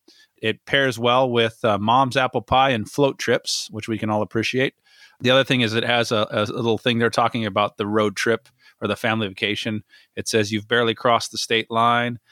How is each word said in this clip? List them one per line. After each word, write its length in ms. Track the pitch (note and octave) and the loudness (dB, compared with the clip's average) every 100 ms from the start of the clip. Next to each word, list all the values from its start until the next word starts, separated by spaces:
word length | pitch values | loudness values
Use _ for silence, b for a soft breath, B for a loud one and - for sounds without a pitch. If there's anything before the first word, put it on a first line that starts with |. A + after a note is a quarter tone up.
| b b b _ | b b b _
It 240 | A2 G2+ - | -4 -4 -2
pairs 340 | C#3 C3+ A2+ | 0 0 0
well 320 | A#2+ B2 C3 | 2 2 2
with, 340 | A#2+ A2+ - A#2 | 2 0 0 0
uh, 140 | G2+ | 0
Mom's 360 | G#2+ B2+ C3 C3 | 2 2 2 0
Apple 280 | B2+ B2 | 0 -2
Pie 260 | - C3 C3+ | 0 2 2
and 180 | A#2 G2+ | 0 -4
Float 300 | - C#3 - | 0 0 0
Trips, 520 | - B2 - - - | 0 0 -2 -6 -8
which 160 | A2 A2 | -10 -6
we 100 | G#2+ | -4
can 140 | A2 | -2
all 100 | G#2+ | -2
appreciate. 540 | G#2 A2+ G#2 B2+ C3+ - b b b b | -2 -2 -2 -2 -2 -4 b b b b
The 120 | B2 | 2
other 120 | C3 | 4
thing 180 | C3 B2+ | 4 2
is 120 | A2+ | 2
it 100 | A2+ | 0
has 280 | A#2+ A#2+ A#2 | 0 0 0
a, 160 | A2 G#2+ | 0 0
a 140 | A2 G#2+ | -2 -2
little 320 | B2 A#2 G#2+ | -2 -2 0
thing 220 | B2+ A#2 | 0 0
they're 100 | A#2 | 2
talking 340 | A#2 A#2 A#2+ | 2 0 0
about 340 | G#2+ G#2 G#2 - | -2 0 0 -2
the 100 | G2+ | -2
road 280 | G#2+ G#2+ F#2+ | 0 0 0
trip 320 | A#2+ A2+ - b b _ | -2 -2 -4 b b _
or 80 | G#2 | -6
the 80 | G2+ | -2
family 320 | A#2 A2 G2+ | -2 -2 -4
vacation. 560 | G2 G#2 G#2 A#2 G#2+ b b b - | -4 -4 -4 -4 -6 b b b -10
It 120 | - | -2
says, 240 | A2 G#2 | 0 0
"You've 160 | G#2+ G#2+ | -2 -2
barely 260 | A#2+ A2+ | 0 0
crossed 380 | G#2+ B2+ A2+ - | 0 2 0 0
the 80 | A2+ | -8
state 320 | - A2+ A2 | -2 -2 -2
line, 480 | A2+ A#2 A#2+ A#2+ A#2 _ | 0 2 2 -2 -6 _